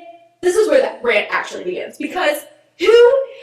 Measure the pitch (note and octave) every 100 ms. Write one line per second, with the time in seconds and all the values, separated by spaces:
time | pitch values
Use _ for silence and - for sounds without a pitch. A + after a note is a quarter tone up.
0 | - - _ _ F4+ F4+ G#4 C4+ - -
1 | A#3 G#3+ - F#3 - - F3+ F3+ - -
2 | D4 F4+ D4+ D4 - _ _ - F#4 A#4
3 | A#4+ C#5 - -